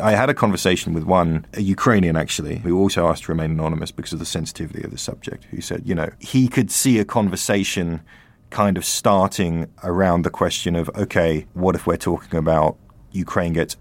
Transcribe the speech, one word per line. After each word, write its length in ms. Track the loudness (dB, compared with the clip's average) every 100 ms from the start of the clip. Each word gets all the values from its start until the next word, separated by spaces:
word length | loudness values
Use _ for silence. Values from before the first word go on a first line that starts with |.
I 100 | 2
had 180 | 2 2
a 40 |
conversation 600 | 2 0 2 2 0 0
with 100 | -4
one, 420 | 2 4 4 0 -4
a 80 | -4
Ukrainian 560 | -2 2 4 4 4 0
actually, 400 | -2 -4 -6 -6
who 200 | 0 2
also 280 | 2 2 0
asked 180 | 0
to 80 | -2
remain 180 | -4 -2
anonymous 400 | -2 -2 -4 -6
because 240 | -10 -10
of 40 | -8
the 60 |
sensitivity 580 | -6 -6 -6 -8 -10 -10
of 100 | -12
the 60 | -10
subject, 460 | -10 -10 -12 -14 -14
who 100 | -12
said, 220 | -8 -8
you 100 | -4
know, 140 | -4 -4 -8
he 300 | -2 2 2
could 220 | 2 0
see 280 | 0 2 2
a 60 |
conversation 960 | 2 0 0 -2 0 0 0 -2 -4 -4 -10 -20 _ _ -10
kind 300 | 0 2 2
of 60 |
starting 840 | -2 0 4 4 4 0 -2 -2 -4 -8
around 400 | -4 2 4 4
the 80 | 0
question 440 | 0 -2 0 -2
of, 140 | 0 -2 -4
"Okay, 500 | -2 2 2 2 -4
what 220 | -2 0
if 120 | 0 0
we're 100 | 0
talking 420 | 0 -4 -2 -2
about 400 | 2 4 2 0 -14 -20 -12
Ukraine 420 | -8 -4 -2 0
gets 240 | 0 -2 0